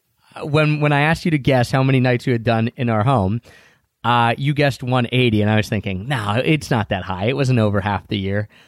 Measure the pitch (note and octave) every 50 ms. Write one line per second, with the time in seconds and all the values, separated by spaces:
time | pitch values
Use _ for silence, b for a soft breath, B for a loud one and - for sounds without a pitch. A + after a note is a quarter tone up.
0 | _ _ _ _ _ _ - - - D#3 C#3 D#3 D3+ D3+ D3+ D3 D3 D3 D3 C#3+
1 | D3 D#3 E3 - - E3+ D#3 C#3+ A#2+ C#3+ C3 B2 A#2+ - - C3+ C3 C3+ C3+ B2+
2 | B2 B2+ B2 A#2+ - C3+ A#2+ A#2 A2 A#2+ A2+ A2+ A2+ A#2+ - - B2+ A#2+ A2+ G#2+
3 | G#2 C#3 C3+ A2 F#2+ F#2+ A2 A#2 b b b b b b b b b b _ _
4 | - A#2 A#2+ A#2+ A#2 A#2 A#2 - C#3 D3 D3 C#3+ C#3+ C#3 - - C3 B2 B2+ B2+
5 | A#2+ - B2 B2+ B2+ A#2+ A2 G#2 G#2 G#2+ G#2+ G#2+ G2+ - A2+ G2 - G2+ F#2+ F2+
6 | G2+ C3+ D3 A#2 G#2 G#2 G#2 B2 C3 - D#3 D3 - - C#3+ A2+ G2 - G#2 F#2
7 | F2+ - F#2 F2+ G2+ A#2+ C3+ C#3 C3+ B2+ B2+ A#2 G#2+ G#2 G2+ G2+ F#2 G#2 G2+ F#2
8 | - - G#2+ G2+ F#2+ F#2+ G2 G#2 G#2 b b b b